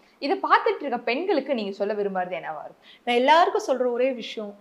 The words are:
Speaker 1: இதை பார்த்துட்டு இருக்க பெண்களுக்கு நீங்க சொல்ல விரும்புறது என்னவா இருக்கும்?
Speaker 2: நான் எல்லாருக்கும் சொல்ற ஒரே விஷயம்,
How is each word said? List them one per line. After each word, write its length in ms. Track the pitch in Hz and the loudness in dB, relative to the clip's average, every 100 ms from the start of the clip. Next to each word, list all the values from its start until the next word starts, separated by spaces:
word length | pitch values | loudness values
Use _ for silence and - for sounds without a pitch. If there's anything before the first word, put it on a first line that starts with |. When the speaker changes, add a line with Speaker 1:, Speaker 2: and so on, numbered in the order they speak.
| _ _ | _ _
Speaker 1:
இதை 200 | 277 392 | -4 -2
பார்த்துட்டு 400 | 311 453 453 392 | 4 4 4 -2
இருக்க 200 | 285 233 | -2 -4
பெண்களுக்கு 540 | 233 254 381 320 285 | -2 -2 0 0 0
நீங்க 180 | 247 196 | -2 -4
சொல்ல 220 | 196 202 | -4 -4
விரும்புறது 340 | 208 196 190 180 | -2 -2 -4 -4
என்னவா 360 | 170 151 156 | -6 -8 -10
இருக்கும்? 300 | - - - - | -14 -18 -20 -10
Speaker 2:
நான் 120 | - 240 | -2 2
எல்லாருக்கும் 520 | 262 320 359 403 - | 6 6 6 2 -2
சொல்ற 240 | 254 247 | 0 0
ஒரே 200 | 240 262 | 0 0
விஷயம், 440 | 240 202 220 208 202 | -2 -8 -10 -12 -14